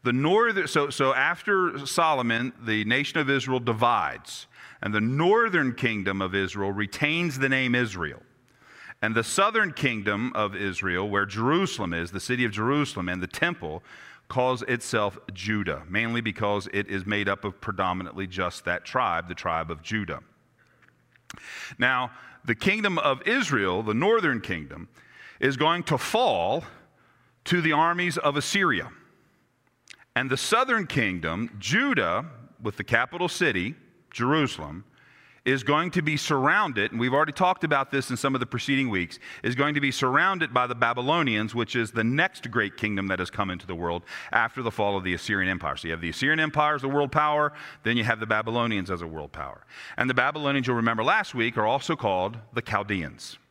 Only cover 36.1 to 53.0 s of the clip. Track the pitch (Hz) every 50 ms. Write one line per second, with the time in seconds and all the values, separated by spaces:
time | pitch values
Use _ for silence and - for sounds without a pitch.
36.1 | 156 143 - - 156 135 131 147 170 208 214 165 127 104 101 110 - 117 120 127
37.1 | 131 143 156 156 143 - 185 180 185 - - 156 147 139 135 - - 139 131 -
38.1 | 127 117 - 139 135 127 123 - - 117 - - 139 135 135 123 104 92 87 82
39.1 | - - - - - - - 113 123 127 143 147 147 147 139 139 123 - 139 127
40.1 | 127 147 170 190 190 180 165 127 117 127 123 123 123 117 120 117 123 123 123 135
41.1 | 156 170 156 127 110 107 107 104 110 117 117 - - 120 113 107 - 113 110 117
42.1 | 127 147 175 185 - - - 123 107 123 104 98 - - - 107 104 95 98 98
43.1 | 95 90 92 - - - 101 95 92 87 85 90 90 82 87 85 85 85 - -
44.1 | - - - - - 117 113 117 - 131 120 113 104 - 104 101 101 98 92 92
45.1 | 87 85 - - 104 98 92 92 95 87 - 76 67 - - 82 82 82 85 82
46.1 | - - 131 143 156 160 156 151 147 151 151 151 151 143 131 139 139 143 143 135
47.1 | - 156 151 151 151 151 151 147 147 - - - - - _ 113 120 120 110 117
48.1 | 117 110 110 107 110 107 107 117 113 120 117 117 107 98 90 87 92 85 85 82
49.1 | 80 78 76 71 - 80 71 67 - - - _ - - - - - - 123 127
50.1 | 127 127 127 139 151 156 147 139 139 139 123 127 123 117 113 117 117 110 110 113
51.1 | 196 220 202 - - 123 113 117 110 110 107 107 123 139 - - 165 - - 104
52.1 | 95 92 90 104 117 113 107 - - 120 - - 107 101 101 101 104 92